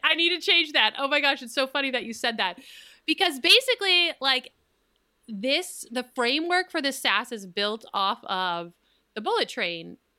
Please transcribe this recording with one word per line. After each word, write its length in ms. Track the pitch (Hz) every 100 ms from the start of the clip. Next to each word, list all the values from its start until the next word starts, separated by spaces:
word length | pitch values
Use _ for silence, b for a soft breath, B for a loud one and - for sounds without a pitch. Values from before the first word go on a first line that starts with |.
I 100 | 302
need 140 | 320 339
to 100 | 349
change 320 | - 339 320
that. 180 | 285 214 -
Oh 100 | 277
my 120 | 294
gosh, 220 | 285 277
it's 120 | 240
so 120 | - 262
funny 240 | 285 269
that 140 | 247
you 80 | 214
said 240 | 220 240 226
that. 220 | 190 180 B B B B -
Because 340 | 320 349 269
basically, 720 | 330 427 508 466 392 359 339 -
like, 320 | 269 262 - _ _ _ _ _ _ _ -
this, 600 | 202 254 302 359 - -
the 140 | 240 247
framework 560 | - 240 285 339 359 359
for 100 | 330
this 200 | 277 269
saas 320 | 247 202 247
is 140 | 226 190
built 380 | 185 208 220 -
off 300 | 196 196 226
of 500 | - 185 185 170 170 - _ _ _
the 60 | -
Bullet 280 | 226 466 254
Train 480 | - 180 170 170 - _